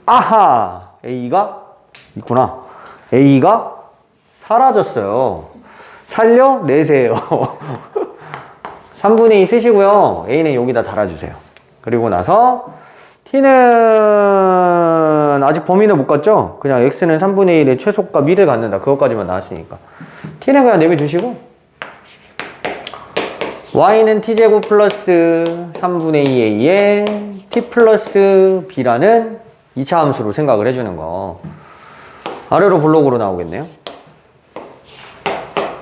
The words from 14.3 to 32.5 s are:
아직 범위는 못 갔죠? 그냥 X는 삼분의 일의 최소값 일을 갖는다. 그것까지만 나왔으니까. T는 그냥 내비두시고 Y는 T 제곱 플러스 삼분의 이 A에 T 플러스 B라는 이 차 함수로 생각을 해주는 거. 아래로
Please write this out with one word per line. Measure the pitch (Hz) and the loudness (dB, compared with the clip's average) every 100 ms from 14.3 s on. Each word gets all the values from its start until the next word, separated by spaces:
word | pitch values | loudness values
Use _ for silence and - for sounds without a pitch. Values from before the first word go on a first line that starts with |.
| 196 190 185 180 175 170 165 156 151 147 143 | 2 2 2 2 2 0 0 0 2 0 0
아직 | 139 156 160 | 0 0 0
범위는 | 185 214 175 | 2 2 2
못 | 131 | 0
갔죠? | 147 208 208 92 - | 0 2 0 0 -6
그냥 | 139 127 | -2 0
X는 | 127 - 170 160 | 0 0 -2 0
삼분의 | 190 196 185 165 | 0 0 2 2
일의 | 135 127 | 2 0
최소값 | - 202 - 160 139 | -2 -4 -2 -2 0
일을 | 180 180 | 2 2
갖는다. | 117 113 98 | 0 -4 -4
그것까지만 | 135 139 - 113 90 | -2 0 0 -2 -6
나왔으니까. | 92 - 82 82 - _ - - - - - | -8 -10 -14 -16 -20 _ -20 -20 -20 -20 -10
T는 | - 277 | 0 2
그냥 | 247 196 | 4 4
내비두시고 | 160 165 147 170 240 233 - _ _ - - - - - _ - - - - - - - - - - - - - - | 2 0 -2 -4 -6 -10 -20 _ _ -20 -20 -20 -20 -20 _ -16 -16 -14 -14 -12 -16 -20 -12 -8 -8 -8 -12 -12 -6
Y는 | 131 175 220 220 214 | 0 2 4 2 0
T | 208 220 | -2 2
제곱 | 220 208 208 | 4 2 2
플러스 | 208 208 202 - 175 165 165 165 170 175 160 | 2 2 0 0 2 2 0 -2 -6 -12 -8
삼분의 | 180 175 160 151 139 | -6 -4 -2 0 2
이 | 127 113 104 135 | 0 0 0 2
A에 | 196 202 208 208 208 208 196 - | 2 2 0 -2 -6 -10 -16 -8
T | 233 233 | -6 -4
플러스 | - 226 214 220 196 196 190 190 190 - | 2 4 2 0 0 2 4 2 0 -6
B라는 | - 123 117 185 233 226 214 - _ _ 127 | -6 -2 0 2 2 0 -10 -20 _ _ -10
이 | |
차 | 139 170 | -4 -2
함수로 | 151 127 107 | 0 -2 -6
생각을 | 104 147 110 107 | -4 0 0 0
해주는 | 127 110 85 | -4 -6 -8
거. | 80 90 98 95 - 156 - - - - - - - - | -10 -10 -10 -12 -18 -20 -20 -20 -20 -20 -20 -18 -16 -14
아래로 | - | -4